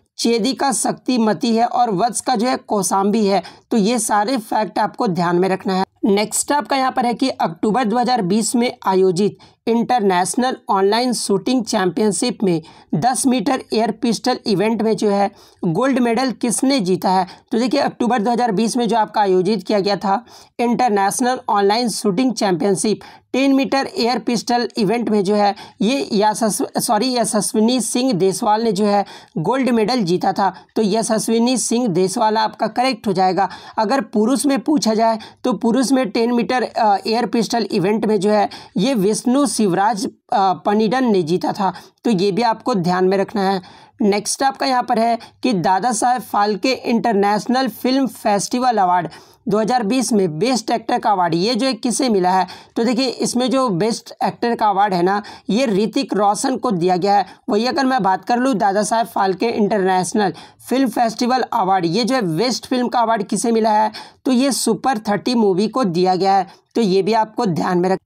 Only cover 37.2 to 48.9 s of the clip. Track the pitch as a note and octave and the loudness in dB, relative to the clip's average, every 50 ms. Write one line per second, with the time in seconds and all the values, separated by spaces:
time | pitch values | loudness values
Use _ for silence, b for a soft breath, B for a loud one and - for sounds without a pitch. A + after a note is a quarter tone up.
37.2 | A#3+ - - A#3 G#3 - B3 A#3 G3 - - G#3 E3 G3+ A3 G#3+ A3 G3+ G#3+ G3 | -2 -2 0 -2 -2 0 -2 -2 -2 -2 -2 -2 0 0 0 0 0 0 0 2
38.2 | F3 G#3 G#3+ G#3+ G3+ G3 B B B B B - F#3 C4+ C#4 G#3 F3+ G#3 G#3+ - | 2 2 2 2 0 0 B B B B B -2 0 0 0 2 2 0 0 0
39.2 | - B3 B3 C#4 C#4+ G#3+ - - A3 F#3+ E3+ F#3 G3 A3 A#3 F#3+ C4 - - _ | 0 0 2 2 2 0 0 0 0 2 2 2 2 0 0 -2 -4 -6 -8 _
40.2 | _ - - G#3+ F#3+ F#3+ F3+ - - G#3 G#3 G#3+ A3 G3+ B3 C4 C4 A#3+ G#3 F#3 | _ -2 0 2 2 2 0 0 0 0 2 2 2 2 0 0 2 2 2 2
41.2 | E3+ D3 F3+ F3+ - - E3+ - G3 F#3 F3+ B B B B B - A#3+ G#3 E3+ | 2 0 0 -2 -2 -4 -4 -2 -2 -4 -4 B B B B B -2 0 0 2
42.2 | G3 G3+ F3 G3 A#3+ A#3 A3 A3 - B3+ A#3 F#3+ D#3+ F3+ F3+ F#3 F#3 F#3 G3 G3 | 2 0 0 0 0 0 0 -2 -2 -2 -2 0 0 0 0 2 2 2 2 0
43.2 | G3 F#3+ - G3+ F#3+ F#3+ G3 F#3 B B B B B B B - A#3+ G3 G3+ G#3 | 0 -2 -2 -2 0 0 -2 -2 B B B B B B B -2 0 2 2 0
44.2 | G#3 - - - C4+ C4+ C4+ - C#4 C4+ B3+ B3 A#3+ A#3+ A#3+ A3 A3+ A#3 A#3 A3+ | -2 -4 -4 -2 -2 -2 -2 -2 -2 -2 0 0 0 0 0 0 0 0 0 -2
45.2 | B B B B - B3+ A3+ F3+ D#3 G3 F#3 F#3+ F3+ B3+ A3+ - - B3 B3 B3 | B B B B -2 -2 0 0 0 0 0 0 0 0 -2 0 0 0 0 -2
46.2 | - - - G#3 G#3 G#3 G#3+ - - C4 B3 - - - A#3+ A3 - A#3+ A3 G3+ | -4 -4 -2 -2 0 0 0 -2 -2 -2 -2 -2 -2 -2 -2 0 0 0 2 2
47.2 | G3 G3+ G#3 G#3 - - A#3+ C4 C4 A3+ - - - B3+ C4 C#4 C4+ A3 - - | 2 2 0 0 0 0 0 0 0 -2 -4 -4 -2 0 0 0 0 -2 -4 -4
48.2 | - A3+ G3+ G3 - - - B3 B3+ B3+ A#3 G#3+ F#3 F3+ | -2 0 0 0 -2 -2 -2 -2 0 0 2 2 2 2